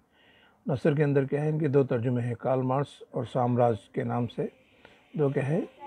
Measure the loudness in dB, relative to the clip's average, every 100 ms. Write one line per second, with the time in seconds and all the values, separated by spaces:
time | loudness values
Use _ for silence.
0 | _ _ _ _ _ _ -4 0 2 2
1 | 2 2 0 0 -2 0 2 2 2 0
2 | 0 0 -2 -4 -2 0 0 -2 -4 -10
3 | -10 -8 -4 -2 0 4 2 2 -4 -6
4 | -4 -2 -4 -4 -8 -8 _ _ -20 -20
5 | _ 0 0 0 0 -2 -4 -10